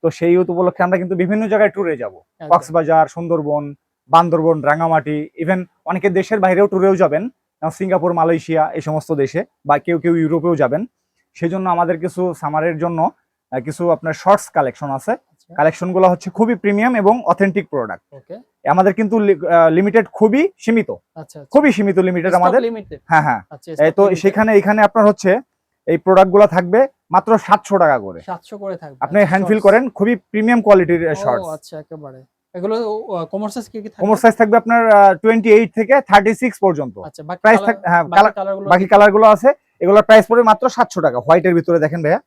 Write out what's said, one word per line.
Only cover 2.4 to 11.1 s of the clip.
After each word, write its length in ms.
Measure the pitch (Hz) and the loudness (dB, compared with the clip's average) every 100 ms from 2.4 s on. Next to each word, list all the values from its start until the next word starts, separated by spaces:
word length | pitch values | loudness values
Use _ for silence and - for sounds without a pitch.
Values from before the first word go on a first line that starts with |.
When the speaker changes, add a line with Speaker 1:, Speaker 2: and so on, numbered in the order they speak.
| 156 170 | 0 0
Speaker 1:
কক্সবাজার, 500 | - 165 160 160 151 | 0 -4 0 0 0
সুন্দরবন, 680 | - 170 165 147 147 143 143 _ _ _ | -4 -6 -6 -4 -6 -8 -16 _ _ _
বান্দরবন, 540 | 165 175 160 160 156 | 0 2 0 0 0
রাঙামাটি, 680 | 139 151 165 160 151 151 151 - | 0 -2 0 -2 -2 -8 -10 -10
even 220 | 165 185 180 _ | -4 -4 -6 _
অনেকে 260 | - 180 196 | -8 -4 -2
দেশের 300 | 185 185 220 | -2 -2 -2
বাইরেও 260 | 185 180 208 | 0 2 0
ট্যুরেও 300 | 190 190 185 | 2 0 2
যাবেন। 260 | 175 147 226 | 0 0 -6
যেমন 420 | _ _ _ 156 | _ _ _ -10
সিঙ্গাপুর, 420 | - 190 180 170 | -8 -4 -2 -2
মালয়েশিয়া, 580 | 170 160 165 - 160 156 | 0 0 -2 -2 -2 -2
এই 80 | - | -4
সমস্ত 320 | 156 156 - | -6 -8 -6
দেশে, 320 | 156 135 160 220 _ 143 | -4 -2 -4 -8 _ -4
বা 120 | 143 | -4
কেউ 200 | - 170 | -2 -4
কেউ 180 | 170 170 | -2 -2
ইউরোপেও 400 | 156 165 165 160 | -2 -2 -2 -2
যাবেন। 300 | 135 147 240 _ _ | -2 -4 -8 _ _